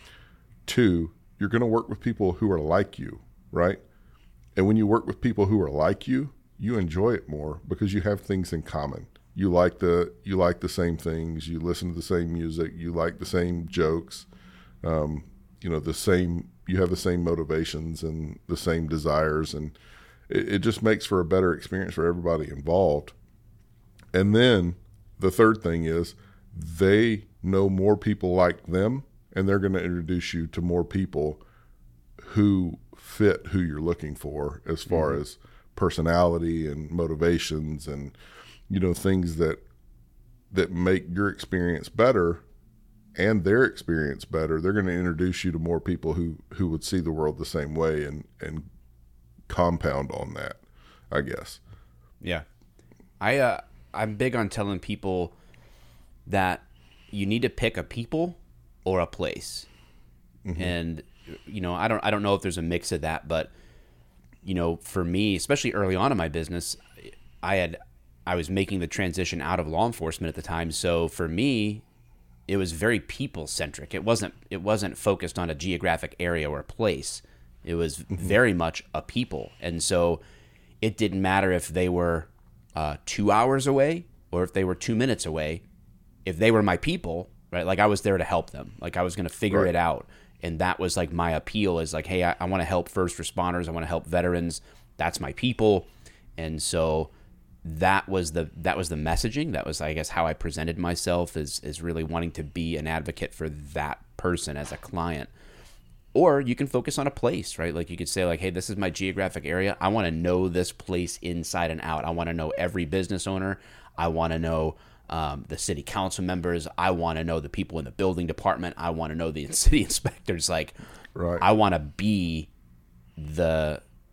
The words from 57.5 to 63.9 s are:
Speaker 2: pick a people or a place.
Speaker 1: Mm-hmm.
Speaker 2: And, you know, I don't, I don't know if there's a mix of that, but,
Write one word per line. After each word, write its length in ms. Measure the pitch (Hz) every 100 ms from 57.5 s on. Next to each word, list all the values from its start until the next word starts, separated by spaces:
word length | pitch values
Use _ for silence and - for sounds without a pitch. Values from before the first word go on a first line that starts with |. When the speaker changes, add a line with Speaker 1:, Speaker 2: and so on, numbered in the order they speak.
Speaker 2:
pick 260 | - 117 92
a 60 |
people 540 | 82 - 113 160 175 170 - - - -
or 160 | 92 92
a 60 | 85
place. 600 | - 82 - - - - - - - - - - - 90
Speaker 1:
Mm-hmm. 160 | 82
Speaker 2:
And, 400 | 90 87 82 80 - - - 78 -
you 140 | 104
know, 140 | 90
I 140 | 87 110
don't, 160 | 110
I 60 | 107
don't 120 | 104
know 120 | 104
if 80 | 98
there's 160 | 95 87
a 40 |
mix 300 | 82 87 -
of 80 | 82
that, 260 | 80 80 73
but, 220 | 80 - - - - -